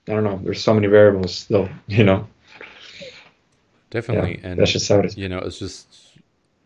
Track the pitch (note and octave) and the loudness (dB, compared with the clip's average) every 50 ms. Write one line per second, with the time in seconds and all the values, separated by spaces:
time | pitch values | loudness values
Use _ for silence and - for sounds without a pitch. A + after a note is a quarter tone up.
0 | _ - G#2 G#2+ G#2+ G2+ G2 F#2+ F#2 F#2 G2 - - A#2 A2+ G#2+ G#2 G2 G#2 G#2 | _ -6 -4 -2 -2 -2 -4 -6 -6 -8 -8 -2 0 2 2 2 4 6 6 8
1 | G#2 G#2 G2 F#2+ F#2 F2+ - - - - A2+ G2 F#2 F#2 - - - - G2+ A#2 | 8 8 6 2 -2 -6 -8 -10 -6 -2 -2 -2 -2 -4 -8 -14 -12 -2 2 2
2 | G#2+ F#2+ F#2+ G#2 - - _ _ _ _ - - - - - - - - - - | 4 4 4 2 -2 -8 _ _ _ _ -20 -20 -20 -20 -20 -20 -20 -20 -20 -20
3 | C#5+ B4+ - - - _ _ _ _ _ _ _ _ _ _ _ _ _ - A#2+ | -20 -20 -20 -20 -20 _ _ _ _ _ _ _ _ _ _ _ _ _ -10 -8
4 | A2+ - A2 G2 F2+ F#2 F2 F#2 - F#2 F2+ G2 G2+ - - G2 - - G#2 G2+ | -6 -4 -2 -2 -2 -4 -6 -8 -10 -6 -2 0 0 0 0 -2 0 0 2 2
5 | F#2+ F#2 - G2 G2 F#2 F2+ F2+ - F#2 - - G2+ F#2 - - - _ _ _ | 0 -2 -6 -8 -8 -8 -8 -8 -8 -10 -10 -10 -12 -14 -14 -16 -20 _ _ _
6 | _ _ _ _ _ _ _ _ _ _ _ _ _ | _ _ _ _ _ _ _ _ _ _ _ _ _